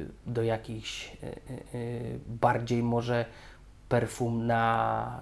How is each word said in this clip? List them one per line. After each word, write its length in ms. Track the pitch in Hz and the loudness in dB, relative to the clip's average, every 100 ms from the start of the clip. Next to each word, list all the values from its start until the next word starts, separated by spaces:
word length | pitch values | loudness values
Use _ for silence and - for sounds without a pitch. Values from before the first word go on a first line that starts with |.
| - - - | -8 -8 -4
do 160 | 117 | 0
jakichś, 680 | 113 110 117 110 - - - - | 2 0 -2 -8 -6 -8 -10 -10
y, 40 | - - - 123 - 123 | -10 -8 -10 -10 -8 -4
y, 20 | |
y, 420 | 117 120 120 120 - | -4 -4 -4 -6 -6
bardziej 560 | 117 120 117 120 120 | 4 4 4 2 2
może 420 | 117 117 117 120 113 - - - - - - | 2 2 2 0 -2 -8 -18 -18 -20 -14 0
perfum 580 | 120 110 - 120 117 117 | 2 2 0 0 2 4
na 720 | 117 113 113 113 110 117 123 | 4 4 4 2 0 -2 -6